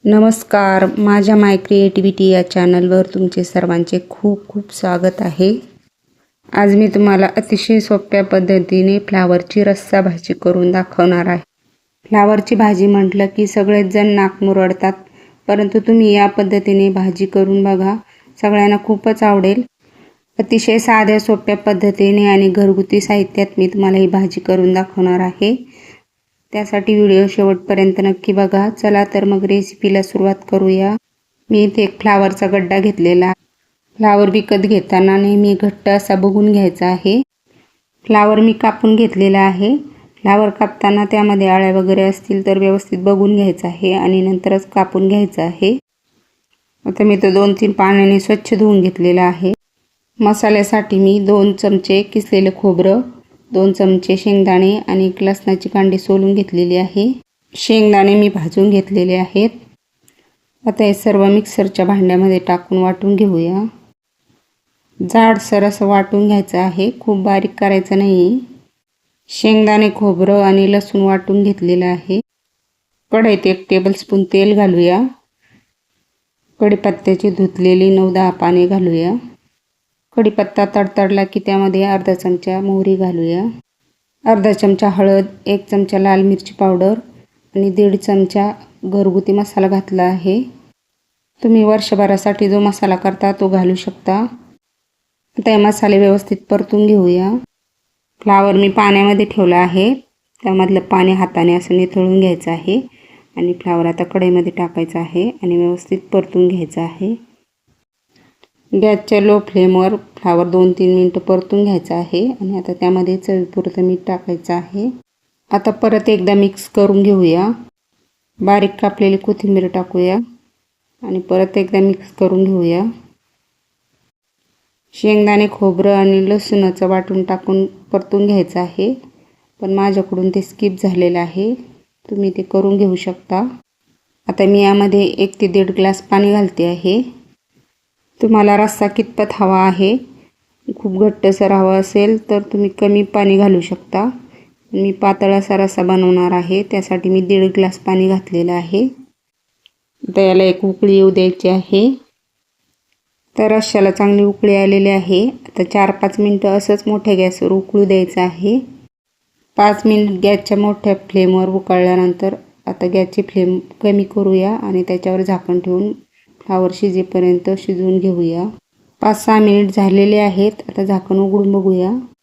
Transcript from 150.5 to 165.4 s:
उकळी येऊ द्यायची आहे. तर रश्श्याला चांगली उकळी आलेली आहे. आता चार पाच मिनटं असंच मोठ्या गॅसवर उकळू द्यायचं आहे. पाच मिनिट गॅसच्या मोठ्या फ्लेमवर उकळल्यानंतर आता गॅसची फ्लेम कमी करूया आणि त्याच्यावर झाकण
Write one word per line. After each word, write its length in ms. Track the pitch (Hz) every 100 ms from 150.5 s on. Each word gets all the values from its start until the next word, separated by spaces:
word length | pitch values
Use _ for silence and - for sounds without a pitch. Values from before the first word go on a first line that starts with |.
| 185 196
उकळी 300 | 185 202 196
येऊ 140 | 190
द्यायची 380 | 185 185 180 180
आहे. 400 | 190 180 196 240 254 _ _ _ _ _ _ _ _ _ _ _ _ _ -
तर 160 | 214
रश्श्याला 400 | 220 214 208 196
चांगली 320 | 185 202 202
उकळी 320 | 202 202 208 196
आलेली 340 | 196 196 196
आहे. 360 | 190 180 185 240
आता 360 | - - -
चार 280 | 180 208 196
पाच 280 | 196 220 202
मिनटं 380 | 208 202 196 202
असंच 260 | 202 202 -
मोठ्या 280 | 208 214 190
गॅसवर 360 | 185 185 180
उकळू 340 | 190 190 202 196
द्यायचं 360 | 190 180 185
आहे. 380 | 180 170 202 247 247 - _ _ _ _ _ _ _ -
पाच 280 | 208 208 220
मिनिट 340 | 214 208 185
गॅसच्या 340 | 202 202 - 202
मोठ्या 380 | 208 202 208 196 -
फ्लेमवर 400 | 190 185 185 185
उकळल्यानंतर 840 | 190 190 180 180 180 180 175 190 - _ _ -
आता 200 | 185 180
गॅसची 340 | 190 185 -
फ्लेम 360 | 190 196 180 185 - -
कमी 220 | 208 202 196 214
करूया 400 | 196 190 190 220
आणि 280 | 202 185 185
त्याच्यावर 340 | 180 185 185
झाकण 380 | 190 180